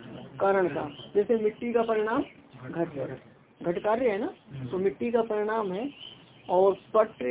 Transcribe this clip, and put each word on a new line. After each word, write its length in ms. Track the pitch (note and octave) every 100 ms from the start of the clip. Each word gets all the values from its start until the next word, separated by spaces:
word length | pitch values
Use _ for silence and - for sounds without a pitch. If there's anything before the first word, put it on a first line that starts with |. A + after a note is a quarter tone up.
| - - - -
कारण 280 | G3 G3 F3+
का। 220 | C#3+ D3+ C#3 - G3
जैसे 200 | G3+ A3+
मिट्टी 380 | G#3+ G#3+ A#3+
का 100 | A#3
परिणाम 400 | A3+ A3 G#3+ B3 C#4+ - - - B2+
घट, 540 | D#3+ E3 C#3+ C3 B2+ - - - -
घट 200 | D#3+ F3
कार्य 260 | G#3 A3+ B3+
है 80 | G3
ना, 100 | C#4+ - - C3+ B2+
तो 60 | F#3
मिट्टी 340 | G3 G3 A#3+
का 100 | A#3
परिणाम 520 | A3+ G#3+ G#3 A3 G3+
है 420 | F#3 C#4 - - - - - -
और 240 | F3+ G3
पट 340 | F#3+ - A3 G#3+ - B2